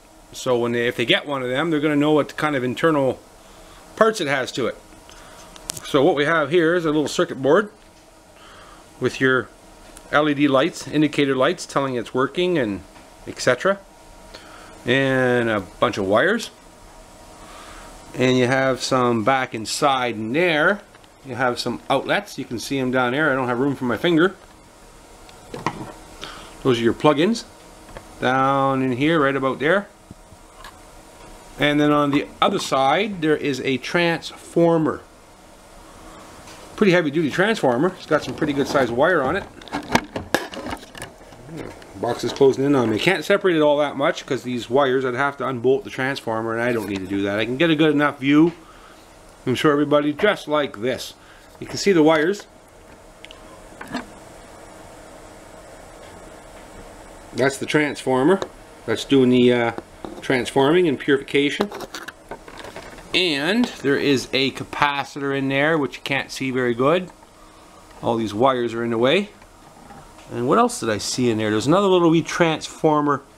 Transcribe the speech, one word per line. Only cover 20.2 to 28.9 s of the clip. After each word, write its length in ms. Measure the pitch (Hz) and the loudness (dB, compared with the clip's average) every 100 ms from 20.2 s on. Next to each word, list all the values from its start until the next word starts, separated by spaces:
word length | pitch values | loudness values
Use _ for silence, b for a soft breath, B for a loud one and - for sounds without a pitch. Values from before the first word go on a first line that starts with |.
| 110 | -4
there. 480 | 139 180 151 165 202 - - - - | 0 0 2 2 0 -6 -20 -20 -20
You 120 | 135 120 | -12 -2
have 240 | 127 120 | -2 -2
some 200 | 127 110 - | -4 -6 -2
outlets. 480 | 135 117 175 - - | -2 0 -4 -4 -12
You 80 | |
can 140 | 131 117 | -8 -8
see 220 | - 139 | -4 -4
'em 100 | 127 | 0
down 220 | 127 123 | 0 0
there. 180 | 131 156 | 0 0
I 60 | 135 | 0
don't 100 | 123 | 0
have 140 | 120 | 0
room 160 | 143 131 | 0 -2
for 80 | |
my 120 | 127 107 | -2 0
finger. 380 | 175 165 180 - - - - - - - - - - - - - - - - - - - B B B B | 2 2 2 -2 -16 -20 -20 -20 -20 -20 -20 -20 -20 -20 -16 -10 -8 -8 -12 -18 -20 -18 B B B B
Those 160 | 135 117 | 0 2
are 20 | |
your 120 | 117 | 2
plug-ins. 500 | - 151 143 180 233 - - - - - - - - | 4 4 4 2 0 -6 -20 -20 -20 -20 -20 -20 -4
Down 600 | 123 131 135 139 135 135 | 0 2 2 2 0 0
in 80 | 131 | -2